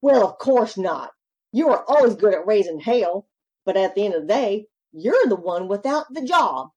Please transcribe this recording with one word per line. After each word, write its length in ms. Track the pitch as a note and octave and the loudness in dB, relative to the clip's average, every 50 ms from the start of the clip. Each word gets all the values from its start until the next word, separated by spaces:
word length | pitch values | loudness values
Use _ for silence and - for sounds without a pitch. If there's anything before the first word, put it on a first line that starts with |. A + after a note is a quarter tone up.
Well, 240 | - C#4 C#4 B3+ G#3 | 4 4 4 4 4
of 100 | F3+ - | 2 0
course 400 | - - B3+ C4+ B3 A3 A3 - | -4 0 2 2 2 2 0 -4
not. 340 | F#3+ F#3 F#3 D#3+ C#3+ C3 A#2+ - _ _ _ _ _ _ _ | -6 -4 -4 -4 -6 -8 -12 -16 _ _ _ _ _ _ _
You 180 | - A3+ D#4+ D#4 | -4 0 2 2
are 140 | A#3 - - | 2 0 0
always 280 | - C4 D4+ C#4 A#3+ G#3+ | 0 2 4 4 4 2
good 180 | - G3 G#3 F#3+ | 2 2 2 2
at 140 | E3 E3 | 2 0
raising 320 | F#3+ G#3+ G#3 F#3+ F3 D#3+ D3+ | 0 2 2 0 0 -4 -8
hell, 480 | D3 A3 A#3+ B3 G#3 E3+ F3 G3 G3+ _ _ _ _ _ _ _ _ | -2 0 0 0 0 0 -4 -6 -8 _ _ _ _ _ _ _ _
but 120 | - F#3+ | -2 0
at 180 | G3 F#3+ F#3 F#3 | 0 0 0 0
the 100 | G3+ G3+ | -2 -2
end 80 | G#3 F#3 | -2 -2
of 60 | E3 D3+ | -4 -2
the 40 | |
day, 400 | D#3 G3+ C4 C4+ G#3+ G3 G#3+ G#3+ _ _ _ _ _ _ | -2 -2 0 0 -2 -4 -4 -6 _ _ _ _ _ _
you're 340 | D#3+ D#3+ A3 G4 C5 B4 | -6 -4 0 2 2 2
the 80 | C4 G#3 | 2 0
one 320 | F3+ E3+ F3+ F3 F3 F#3 | -2 -4 -6 -6 -6 -4
without 460 | F#3 G3+ G3+ G3+ C4 C#4+ D4+ - - B3+ | -4 -6 -4 -4 -4 -4 -4 -4 -6 -12
the 80 | D#4 | -10
job. 480 | C4+ B3+ F4 F4 D4 G3 C#3+ C3 C3 B2+ _ | -6 0 0 2 2 0 -2 -6 -10 -12 _